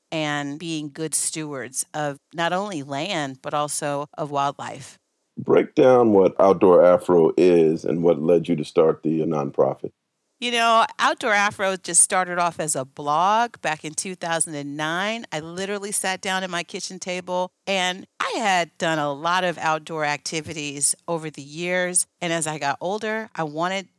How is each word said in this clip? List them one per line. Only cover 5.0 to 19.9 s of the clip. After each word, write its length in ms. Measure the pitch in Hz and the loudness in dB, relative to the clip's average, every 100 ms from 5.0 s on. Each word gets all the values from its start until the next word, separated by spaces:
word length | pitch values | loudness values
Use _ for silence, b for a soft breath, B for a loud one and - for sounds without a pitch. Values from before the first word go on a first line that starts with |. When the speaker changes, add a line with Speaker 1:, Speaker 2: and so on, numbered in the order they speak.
| _ _ _ - | _ _ _ -8
Speaker 2:
Break 360 | - - - - | 2 2 4 4
down 380 | 131 123 113 | 6 8 8
what 200 | 98 90 - | 6 6 6
Outdoor 440 | 98 87 101 85 | 4 6 8 8
Afro 480 | 87 87 - 87 80 - | 8 6 4 4 4 4
is 480 | 90 85 80 82 | 6 6 4 2
and 180 | - 82 | -2 0
what 180 | 85 73 | 2 2
led 280 | 80 87 82 | 4 2 2
you 80 | 78 | -4
to 80 | |
start 400 | 73 85 80 80 | -2 2 2 2
the 160 | 78 80 | 0 0
nonprofit. 720 | 80 76 69 - 65 - - _ _ _ _ - | 0 -2 -2 0 0 -2 -10 _ _ _ _ -8
Speaker 1:
You 100 | 240 | -4
know, 340 | 240 233 226 - - | 2 4 4 2 0
Outdoor 340 | 262 320 240 | -2 0 0
Afro 440 | 208 202 214 190 190 | 2 0 0 -2 -2
just 260 | - 165 | -2 0
started 380 | - 190 180 175 | 2 0 0 -2
off 180 | 175 170 | -2 -2
as 160 | 160 | -4
a 100 | 147 | -4
blog 760 | 135 - 147 151 190 220 240 - | -6 -8 -2 0 2 2 0 -4
back 240 | 156 156 | -6 -6
in 100 | 156 | -8
two 220 | 156 196 185 | -8 -10 -8
thousand 400 | 170 165 165 147 | -4 -4 -4 -8
and 200 | 143 147 | -8 -6
nine. 500 | 151 175 202 233 - | -4 -4 -4 -6 -8
I 80 | 151 | -10
literally 540 | 165 175 190 202 196 | -8 -8 -8 -8 -6
sat 280 | - 190 185 | -6 -4 -4
down 220 | 196 190 | -4 -4
at 80 | 185 | -4
my 140 | 175 | -6
kitchen 340 | 170 185 - 185 | -8 -10 -12 -10
table, 540 | 185 180 180 180 180 _ - | -8 -8 -4 -4 -4 _ -4
and 360 | 190 180 185 - - | -2 -2 -4 -10 -8
I 140 | 539 392 | -6 -2
had 380 | 214 180 160 - | 0 0 0 -4
done 200 | 170 156 | -2 0
a 140 | 147 | -2
lot 320 | 139 170 185 | -2 -2 0
of 140 | 180 160 | -2 -2
outdoor 460 | 160 156 156 | -2 -2 -4